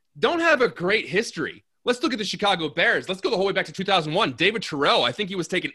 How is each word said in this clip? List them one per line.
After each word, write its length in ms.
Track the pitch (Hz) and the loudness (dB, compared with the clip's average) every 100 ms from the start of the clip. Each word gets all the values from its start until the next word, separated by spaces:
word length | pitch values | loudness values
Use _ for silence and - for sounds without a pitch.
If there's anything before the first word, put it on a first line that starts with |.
| _ 147 | _ -2
don't 220 | 233 339 | 0 2
have 200 | 330 285 | 4 4
a 60 | 233 | 2
great 400 | - 175 220 131 | 0 0 0 0
history. 560 | 180 233 - 107 82 _ _ 214 | -2 -2 -4 -8 -8 _ _ -4
Let's 180 | 240 | 0
look 80 | 277 | -2
at 80 | 233 | -2
the 60 | 202 | -6
Chicago 420 | 170 202 180 156 | -2 0 0 -2
Bears. 400 | - 220 190 - | 0 2 2 -2
Let's 140 | 185 | -4
go 80 | - | -2
the 80 | 208 | 0
whole 80 | 196 | 0
way 80 | |
back 120 | 190 175 | 0 -4
to 40 | |
two 140 | 151 196 | -4 0
thousand 280 | 190 156 | 0 2
one. 200 | 165 208 | 0 0
David 280 | 117 175 226 | 2 0 0
Terrell, 440 | - 147 151 226 123 | -4 0 2 4 2
I 80 | |
think 160 | 123 196 | 0 -6
he 60 | 190 | -6
was 120 | 160 | -4
taken 240 | 180 156 | -4 -4